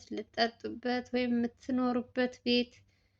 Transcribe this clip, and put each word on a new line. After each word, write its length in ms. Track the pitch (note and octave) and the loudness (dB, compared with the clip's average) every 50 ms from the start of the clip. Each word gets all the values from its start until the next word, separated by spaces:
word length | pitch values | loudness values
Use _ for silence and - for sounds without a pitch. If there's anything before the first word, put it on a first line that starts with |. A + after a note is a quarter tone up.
| - - | -6 -8
ልትጠጡበት፣ 960 | A3 G#3 A3 - _ - A#3 A3+ A3+ - - A3 G#3+ A#3 - B3 B3 B3 B3 B3 | -8 -8 -8 -8 _ 0 0 0 0 -6 -10 -10 -10 -6 -4 -2 -2 -2 -4 -2
ወይም 220 | - B3 B3+ B3 | -2 -2 0 0
የምትኖሩበት 1040 | A#3+ A#3 A#3 A#3+ - _ - - C4 B3 B3+ B3 B3 B3 A#3+ - - B3+ B3+ B3 B3+ - | 0 0 0 -2 -4 _ -6 -2 0 0 2 2 0 0 -4 -4 -2 -2 -2 -2 -2 -4
ቤት 320 | _ A#3+ A#3+ A#3+ A#3 A#3+ - - _ _ _ _ _ _ _ _ | _ 2 4 4 2 0 -6 -16 _ _ _ _ _ _ _ _